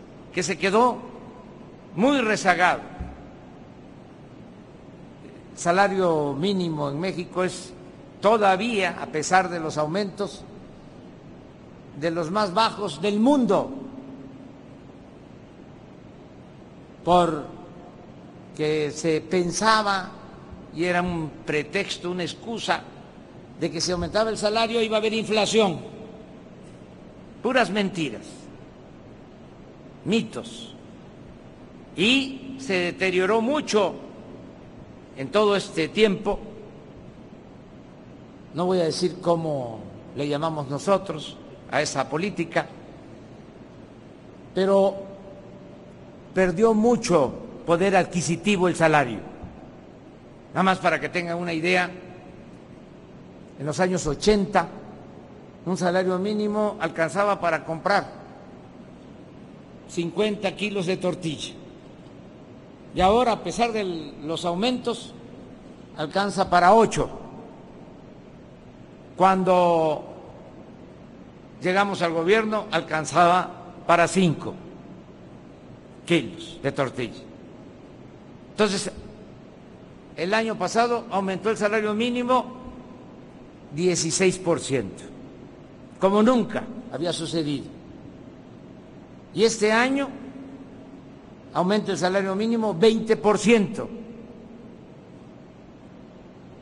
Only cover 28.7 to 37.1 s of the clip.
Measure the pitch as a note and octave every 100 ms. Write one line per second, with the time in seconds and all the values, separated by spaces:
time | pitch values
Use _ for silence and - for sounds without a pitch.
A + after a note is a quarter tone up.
28.7 | - - - - - - - - - -
29.7 | - - - D3 A3 A3 A#2+ - - -
30.7 | - - - - - - - - - -
31.7 | - - - G#3 C4+ C4+ - - - -
32.7 | F#3 F3 - F#3+ F3+ F#3 A3+ A3+ D4 -
33.7 | G#3 F3+ - - - - - - - -
34.7 | - - - - - C3+ G3+ G#3+ G3 -
35.7 | - D#3 G3+ G#3+ F#3 G3 F#3+ - - -
36.7 | - - - -